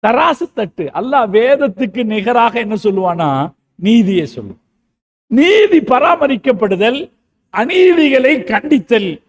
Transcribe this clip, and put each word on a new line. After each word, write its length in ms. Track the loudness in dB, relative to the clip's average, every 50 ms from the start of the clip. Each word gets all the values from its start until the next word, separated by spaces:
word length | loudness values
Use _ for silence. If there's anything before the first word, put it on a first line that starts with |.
| -2
தராசு 460 | -2 0 0 0 -2 -2 -4 -6 -10 _
தட்டு. 320 | -8 -8 -8 _ -10 -10 -8 -6
அல்லாஹ் 360 | -8 -6 -2 0 0 0 2
வேதத்துக்கு 760 | 0 0 2 2 2 2 0 -4 -2 -4 -6 -6 -4 -6 -4
நிகராக 560 | -4 -4 -4 -2 0 2 2 2 2 0 -4
என்ன 160 | -6 -4 -6 -2 -2
சொல்லுவானா? 720 | -2 -2 0 -2 -2 -2 -2 -2 -2 -2 -2 -4 -6 _ _ _ _ _
நீதியை 500 | -6 0 2 2 4 2 2 0 -2 -4
சொல்லும். 360 | -4 -10 -14 -14 -14 -18 _ _ _ _ _ _ _ _ _ _ _ _ _ _
நீதி 520 | _ 0 2 4 4 4 4 4 4 2 2
பராமரிக்கப்படுதல், 1300 | 2 2 0 2 2 2 2 0 0 -2 -2 -2 -2 -2 -2 0 0 -2 0 0 0 -2 -2 -4 -8 -12 _ _ _ _ _ _ _ _
அநீதிகளை 960 | -6 -4 -4 -2 2 4 4 4 4 4 2 2 2 2 2 2 0 0 -2
கண்டித்தல் 760 | -4 -4 -4 0 0 0 0 0 _ -2 0 0 -4 -8 -10 _